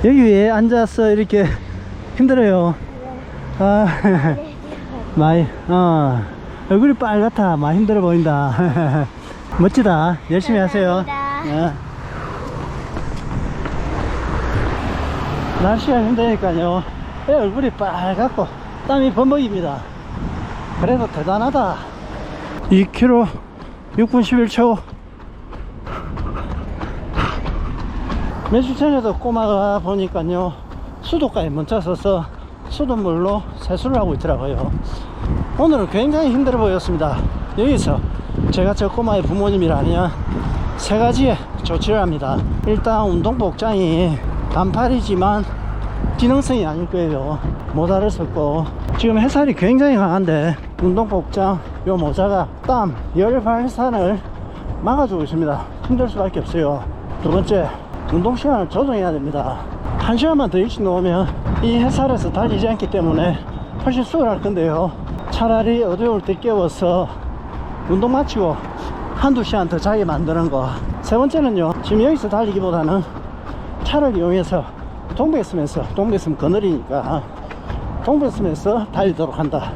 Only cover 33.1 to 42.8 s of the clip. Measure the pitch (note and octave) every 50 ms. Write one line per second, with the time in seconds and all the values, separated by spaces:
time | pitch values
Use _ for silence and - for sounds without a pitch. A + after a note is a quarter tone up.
33.1 | E3 E3+ F3+ F#3+ G3+ G#3 F3+ - - - - - F#3 F3+ - C4 C4+ A#3+ G3+ F3+
34.1 | D3 C3+ - D#3+ C#3+ A#2+ C3 C#3+ C3+ C3 C3 - - - - - - - - -
35.1 | - - - - - - - - - - C#4+ E4 D4+ B3 F#3+ - - G3+ B3 D4
36.1 | D4 D#4 D#4+ C4+ A#3 C4 C#4 C4 B3 A#3 A3 G3+ F#3 F3+ - - E3+ D3 D#3 D3+
37.1 | C3 - - - - - - - - G3 A3+ C#4 C#4 G3+ - - C#3+ - - -
38.1 | - - - - - - - - - F#3 F3+ G3 G3+ - G#3 G3 - A#3+ A#3 A3+
39.1 | G#3 G3 D#3 C#3 F3+ G3+ G3+ G3+ G3+ F#3+ F3 D#3+ D#3+ C#3 C#3+ E3 E3+ E3+ F#3 E3
40.1 | - - - - - - - - - - - - - - - - F#3+ A3 A#3 A#3
41.1 | A#3+ B3+ C4+ B3+ G3+ - - - - - - - E3+ E3 - - G#3+ G#3+ F#3+ F3
42.1 | D#3 C#3+ C#3 C3 C3+ - - - - - - G3+ A3 F#3+